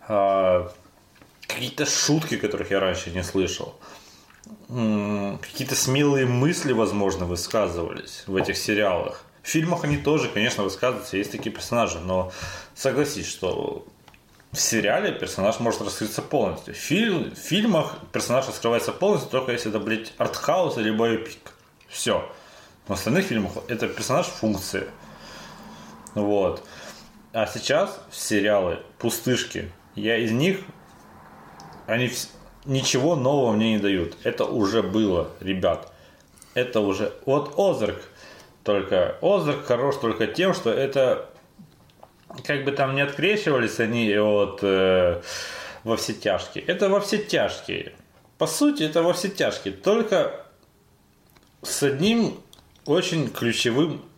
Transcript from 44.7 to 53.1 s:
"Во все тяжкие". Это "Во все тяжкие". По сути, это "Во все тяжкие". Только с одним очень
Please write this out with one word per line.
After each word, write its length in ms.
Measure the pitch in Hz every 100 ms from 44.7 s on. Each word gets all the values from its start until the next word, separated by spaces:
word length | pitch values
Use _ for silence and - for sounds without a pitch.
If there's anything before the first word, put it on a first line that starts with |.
| 95 95 92 90 85 - - - - - -
"Во 120 | 110 110
все 160 | -
тяжкие". 500 | 107 107 90 - -
Это 240 | - 180 196
"Во 100 | 196
все 160 | 202 214
тяжкие". 760 | 208 156 101 - - 92 - - - _ _ _
По 100 | 160
сути, 360 | - 294 285
это 200 | 156 165
"Во 120 | 165
все 140 | 170 196
тяжкие". 420 | - 123 - 98
Только 720 | 95 185 226 214 185 - - - _ _ _ _ _ _ _ _ _ _ _
с 200 | - -
одним 560 | 143 131 196 233 185 - - - _ _
очень 460 | - 165 180